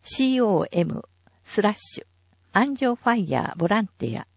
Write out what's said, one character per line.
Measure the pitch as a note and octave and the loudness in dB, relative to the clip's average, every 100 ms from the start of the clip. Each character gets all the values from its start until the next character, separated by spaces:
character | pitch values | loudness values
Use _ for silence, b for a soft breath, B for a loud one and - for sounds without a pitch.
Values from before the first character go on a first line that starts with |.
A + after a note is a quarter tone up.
シ | - - C4 B3+ | -6 0 2 4
ー | A3+ | 4
オ | F3+ | 2
ー | - | 2
エ | E3+ | 0
ム | E3 - - _ _ _ | -2 -4 -10 _ _ _
ス | - - | -4 0
ラ | G#3 | 2
ッ | G#3+ | 0
シ | - - | -10 -12
ュ | - _ _ _ _ | -16 _ _ _ _
安 | F#3+ C4+ | 0 0
城 | C4+ B3+ | 0 -2
フ | A#3+ | 0
ァ | A#3+ A#3 | 0 0
イ | E3 | 0
ヤ | C3 - | -2 -2
ー | - | -2
ボ | E3+ | 0
ラ | G#3 | 0
ン | G#3 | -2
テ | _ A#2 | _ -6
ィ | A2+ | -6
ア | - | -10